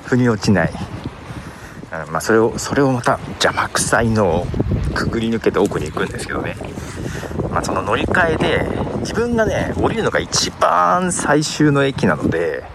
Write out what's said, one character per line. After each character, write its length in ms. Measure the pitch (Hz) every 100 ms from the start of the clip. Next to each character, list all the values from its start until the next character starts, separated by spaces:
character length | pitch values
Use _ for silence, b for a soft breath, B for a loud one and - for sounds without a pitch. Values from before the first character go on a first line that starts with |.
腑 140 | - 127
に 100 | 123
落 160 | 107
ち 80 | -
な 140 | 95 80
い。 60 | - - - - - - B B B B B - 82 76
う 40 |
ん、 20 |
ま 60 | 80
あ、 40 |
そ 120 | -
れ 60 | 113
を、 200 | 113 -
そ 160 | - -
れ 60 |
を 100 | 139
ま 100 | 127
た 160 | 120 127 - -
邪 180 | -
魔 160 | - -
く 100 | -
さ 220 | - 120
い 80 | 113
の 320 | 110 98 82
を 60 | 87 - - - -
く 140 | - -
ぐ 140 | 113
り 80 | 113
抜 100 | 113
け 140 | 107
て 60 | 82
奥 200 | 95 82
に 100 | 76
行 80 | 80
く 60 |
ん 60 | 98
で 100 | -
す 80 | -
け 60 |
ど 80 | 69
ね。 160 | 78 87 - - B B B B B B -
ま 100 | 85
あ、 40 |
そ 80 | -
の 100 | -
乗 140 | - -
り 80 |
換 300 | - - 170
え 20 | 160
で、 300 | 170 135 - - - -
自 140 | -
分 240 | - 240 233
が 80 | 214
ね、 260 | 143 82 85
降 100 | 120
り 80 | 226
る 80 |
の 60 | 147
が 100 | 76
一 320 | 85 - -
番 600 | - - 170 175 180 185
最 320 | 175 - 151 151
終 260 | - 151
の 140 | 139 139
駅 220 | - 107
な 100 | 80
の 100 | 135
で 380 | 82 85 67 -